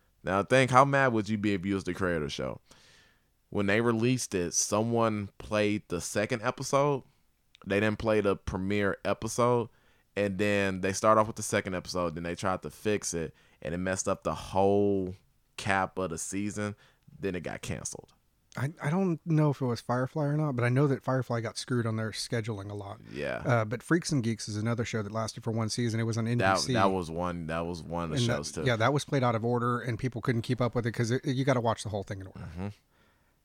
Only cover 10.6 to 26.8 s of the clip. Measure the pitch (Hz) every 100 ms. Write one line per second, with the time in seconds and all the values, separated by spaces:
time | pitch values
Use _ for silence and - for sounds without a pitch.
10.6 | 98 95 95 95 110 110 110 - 107 107
11.6 | 98 90 - 90 87 80 85 87 98 92
12.6 | 76 - 107 104 - 85 78 - _ _
13.6 | - 87 92 95 - 95 82 78 - 95
14.6 | 98 101 101 98 92 95 _ _ _ -
15.6 | 104 95 92 - 92 80 - 98 104 101
16.6 | 104 98 - _ _ - 95 90 67 50
17.6 | - 73 - - - _ _ _ _ -
18.6 | 135 170 147 175 190 160 - 156 151 135
19.6 | 127 117 - 123 127 160 143 151 151 123
20.6 | 123 127 147 127 - 131 123 117 113 -
21.6 | - 127 113 110 110 - - 120 110 104
22.6 | 101 104 98 104 107 123 143 - - 120
23.6 | 110 117 - 170 - 147 113 110 - 104
24.6 | 110 117 113 110 101 110 110 - 117 113
25.6 | 110 - 120 110 113 110 113 120 95 92
26.6 | 73 120